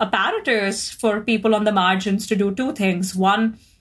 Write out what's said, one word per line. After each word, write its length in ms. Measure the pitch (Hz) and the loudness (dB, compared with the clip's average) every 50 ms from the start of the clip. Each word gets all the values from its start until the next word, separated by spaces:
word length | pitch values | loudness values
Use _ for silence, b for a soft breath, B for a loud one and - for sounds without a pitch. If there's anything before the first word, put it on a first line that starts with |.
apparatus 920 | 220 196 226 196 196 277 427 440 - 285 240 214 202 196 202 - - - | -4 -2 0 0 0 0 -2 -2 -2 0 0 0 0 -2 -4 -4 -8 -10
for 300 | - - - 220 202 214 | -8 -2 0 0 0 0
people 340 | 214 - 226 208 202 220 220 | 0 0 -2 2 2 2 2
on 100 | 208 208 | 4 2
the 80 | 214 | 2
margins 540 | 202 190 180 180 190 190 190 208 196 208 - - | 2 2 2 2 2 0 0 -2 -2 -2 -2 -2
to 80 | 220 | 0
do 180 | 190 202 202 196 | 0 0 0 0
two 180 | 196 262 269 | -2 -4 -4
things. 420 | 240 - 202 190 180 175 185 190 185 | -2 0 0 0 0 0 -4 -4 -2
One, 440 | 185 190 190 202 214 226 226 220 B B B B B | 2 2 2 4 4 0 -2 -2 B B B B B